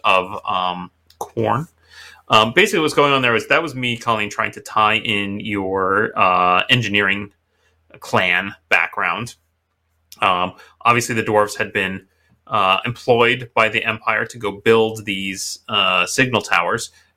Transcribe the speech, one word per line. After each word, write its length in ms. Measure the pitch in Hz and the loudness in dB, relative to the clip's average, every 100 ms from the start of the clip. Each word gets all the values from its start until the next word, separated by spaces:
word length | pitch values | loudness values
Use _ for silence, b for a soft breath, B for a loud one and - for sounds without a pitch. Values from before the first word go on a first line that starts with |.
of, 280 | 107 95 92 101 | 2 2 0 -6
um, 460 | - 95 92 90 90 _ _ - | -6 -4 -4 -6 -12 _ _ -18
Khorne. 480 | - - 107 117 165 _ B B B B - | -12 -6 -2 -2 -6 _ B B B B 2
Um, 240 | 113 110 | 4 4
basically 260 | 139 214 196 | 2 2 2
what's 140 | 151 | 0
going 180 | - 143 | 2 2
on 100 | 139 | 2
there 100 | 123 | 2
was, 140 | 113 - | 0 2
that 140 | 143 | 0
was 120 | 165 | 0
me, 220 | 127 123 117 | -4 -4 -4
Colleen, 340 | - 110 104 | -2 -2 -2
trying 200 | - 107 | -4 -6
to 80 | 104 | -8
tie 360 | - - 107 110 | -6 0 2 2
in 420 | - 104 101 101 | 0 -2 -2 -6
your, 720 | 107 101 95 95 92 98 113 - | -4 -4 -2 -2 0 2 0 2
uh, 460 | 98 90 90 90 - | 2 4 4 2 2
engineering 600 | 127 107 104 98 98 101 _ _ _ _ _ _ - | 0 2 0 2 0 -6 _ _ _ _ _ _ -20
clan 540 | - 117 92 87 98 - - | -4 0 2 0 -2 -8 -2
background. 680 | 95 82 - 92 92 123 - _ _ _ _ _ _ _ - | 0 0 -2 -4 -4 -8 -14 _ _ _ _ _ _ _ -2
Um, 340 | 101 90 92 b b b | 0 2 -2 b b b
obviously 320 | 117 120 120 | 2 2 0
the 80 | 117 | -2
dwarves 320 | 110 107 104 - | 2 2 2 -2
had 160 | 104 | -6
been, 340 | 101 95 95 - _ _ _ - | -4 -4 -6 -12 _ _ _ -6
uh, 320 | 117 95 95 | 0 2 0
employed 680 | 120 120 - 117 117 127 120 | -2 -4 2 4 4 0 -2
by 140 | - 110 | 0 0
the 160 | 113 | 0
Empire 420 | 113 110 - 110 113 | -4 -4 -4 -4 -4
to 120 | 120 | -6
go 120 | 104 | -8
build 540 | 98 117 113 110 110 | -2 2 4 2 -2
these, 560 | 104 95 98 95 - - - | -6 -6 -6 -8 -10 -12 -6
uh, 360 | 107 95 92 | -2 0 0
signal 380 | 92 - 131 113 | 0 0 0 0
towers. 480 | - 92 87 113 - b b | 0 0 0 -2 -8 b b